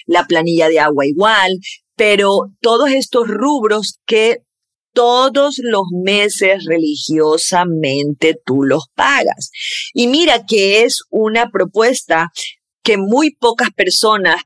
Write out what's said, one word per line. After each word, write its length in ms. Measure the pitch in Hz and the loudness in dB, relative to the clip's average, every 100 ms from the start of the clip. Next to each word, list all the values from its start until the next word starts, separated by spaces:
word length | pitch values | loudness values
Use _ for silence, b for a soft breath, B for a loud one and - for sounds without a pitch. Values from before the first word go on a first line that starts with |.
| B | B
la 180 | 175 - | 0 2
planilla 420 | 170 165 165 160 | 0 0 2 2
de 140 | 160 | 2
agua 240 | 151 143 139 | 2 0 0
igual, 520 | 151 214 214 185 190 B B _ - | 0 2 2 0 -2 B B _ -2
pero 560 | 214 202 196 196 202 - | 2 2 2 0 -2 -4
todos 300 | 233 233 285 | 0 2 2
estos 400 | 269 - 247 226 | 0 0 -2 -2
rubros 680 | 208 269 285 214 214 196 - - | -2 -2 0 0 -2 -4 -10 -2
que 340 | 220 226 226 _ _ _ _ _ | 0 2 0 _ _ _ _ _
todos 680 | 247 240 247 269 277 285 269 | 0 2 4 2 2 0 -2
los 200 | 240 208 175 180 | -4 -2 -2 -4
meses 600 | 185 202 208 - 190 196 160 | -2 0 0 0 0 0 0
religiosamente 1700 | 170 156 143 - 156 156 160 - 180 180 160 151 139 147 143 160 - - | -2 -2 -4 -4 0 2 0 0 0 0 -2 -2 -2 -4 -2 -2 -2 -2
tú 180 | 135 | 0
los 240 | 135 147 - | 0 0 -4
pagas. 580 | - 220 277 - - - B B B B | -2 0 0 -2 -4 -8 B B B B
Y 140 | - 240 | -2 0
mira 360 | 294 339 240 226 | 2 2 0 0
que 380 | 220 196 208 | 0 2 2
es 180 | 254 - - | 2 0 -6
una 400 | 220 214 226 240 | -2 0 0 -2
propuesta 800 | 190 190 208 226 254 - 165 165 - B B _ _ | -2 -2 0 0 0 -2 -2 -2 -8 B B _ _
que 140 | - 202 | -2 0
muy 360 | 196 247 302 - | 0 0 0 0
pocas 300 | 240 233 226 | -2 0 -4
personas 680 | - 185 - 220 208 180 160 | -2 -2 0 0 2 0 0